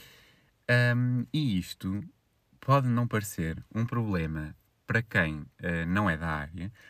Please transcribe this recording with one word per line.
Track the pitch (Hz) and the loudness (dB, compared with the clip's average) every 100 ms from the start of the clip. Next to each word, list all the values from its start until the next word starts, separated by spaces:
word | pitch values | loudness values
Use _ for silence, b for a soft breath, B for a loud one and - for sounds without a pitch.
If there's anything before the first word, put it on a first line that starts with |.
| B B B B B _ - | B B B B B _ 2
Ahm, | 123 120 120 123 123 - | 4 4 4 2 0 0
e | 156 139 92 | 0 2 0
isto | - - 92 101 165 _ _ _ _ - | -2 -6 -4 -4 -6 _ _ _ _ -6
pode | - 139 127 | 2 4 4
não | 120 120 | 0 0
parecer | 107 101 - 82 80 - | -2 -4 -4 -4 -6 -8
um | - 117 | -4 -2
problema | 120 110 90 80 78 78 - _ _ - | -2 0 0 -2 -4 -8 -12 _ _ -2
para | 110 | -2
quem, | - 101 82 76 67 - | 0 0 0 -2 -10 -8
eh, | 87 85 82 | -4 -2 0
não | 98 101 | 2 2
é | 76 | 0
da | 82 | -2
área, | 76 71 87 95 - | -4 -6 -8 -10 -12